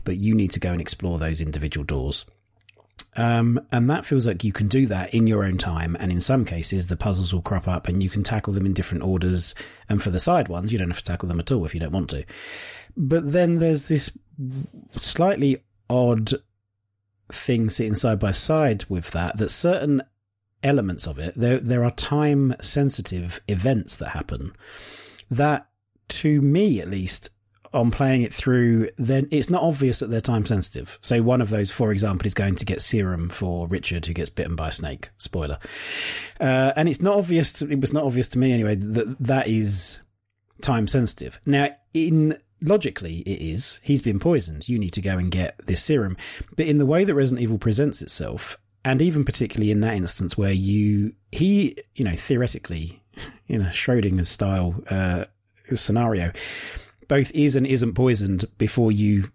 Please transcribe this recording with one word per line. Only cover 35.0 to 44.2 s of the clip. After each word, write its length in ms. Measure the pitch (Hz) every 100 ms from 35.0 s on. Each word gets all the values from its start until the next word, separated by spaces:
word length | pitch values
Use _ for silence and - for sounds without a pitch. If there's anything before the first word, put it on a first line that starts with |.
| - -
Spoiler. 420 | - 87 73 71 - - - - - - - -
Uh, 320 | 139 131 131 151
and 100 | 165
it's 140 | 139
not 160 | 190 202
obvious 340 | 175 165 151
to, 160 | - 147
it 120 | 139
was 100 | 131
not 140 | 147 139
obvious 240 | 123 120
to 100 | 127
me 140 | 131
anyway, 220 | 120 107 104
that 420 | 104 110 110 131
that 280 | 120 131 117
is 500 | 110 104 98 - - _ _ _ _ _ -
time 260 | - 117 104
sensitive. 540 | 135 113 - 62 - -
Now, 240 | 139 143 - _
in, 440 | 160 160 160 151 151 _ _
logically, 560 | 160 208 147 - 85 82
it 220 | - 98
is. 400 | 80 85 - -
He's 180 | - 139
been 160 | 120
poisoned. 500 | 101